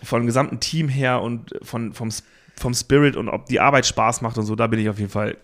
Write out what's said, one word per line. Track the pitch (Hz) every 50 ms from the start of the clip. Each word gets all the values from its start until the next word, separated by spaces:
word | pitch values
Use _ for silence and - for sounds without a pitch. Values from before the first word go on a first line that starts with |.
| -
vom | - 127 120 120
gesamten | 120 117 131 143 - - 120
Team | - - 160 160 160 143
her | 131 139 135 127 127 117
und | - 117 120 117 - - - -
von, | - - - 117 117 104 -
vom | - 117 113
S-, | 104 - - _ _ _ _ _ _
vom | - - 127 123
Spirit | - - - 139 143 147 143 -
und | 80 117 -
ob | - - - -
die | 127 -
Arbeit | 101 139 143 131 120
Spaß | - - - 110 113 117 -
macht | 120 113 117 113
und | 107
so, | 104 110
da | 110 117 113
bin | 113 110
ich | 107 107
auf | 101 104
jeden | 104 98
Fall | - 104 107 104 - -